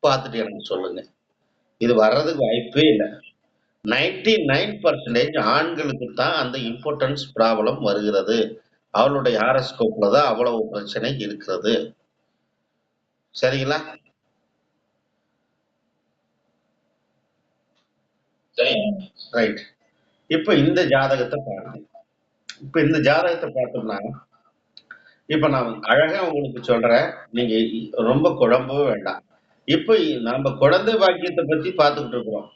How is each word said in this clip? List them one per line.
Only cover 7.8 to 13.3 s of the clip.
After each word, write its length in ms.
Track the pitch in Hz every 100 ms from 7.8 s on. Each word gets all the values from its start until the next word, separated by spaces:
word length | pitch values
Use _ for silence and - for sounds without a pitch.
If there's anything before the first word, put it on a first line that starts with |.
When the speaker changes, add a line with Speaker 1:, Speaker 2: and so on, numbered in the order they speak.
| 110
Speaker 1:
வருகிறது. 500 | 101 104 101 95 117 107 - _ _ _
அவளுடைய 420 | 101 127 143 123 107
ஹாரோஸ்கோப்ல 680 | 113 135 - - 113 110 104 117
தான் 120 | 147
அவ்வளவு 280 | 113 120 117 110
பிரச்சனை 400 | 104 101 - 113 139 104
இருக்கிறது. 480 | 104 - 92 98 117 - - _ _ _ _ _ _ _ _ _ _ _ _ _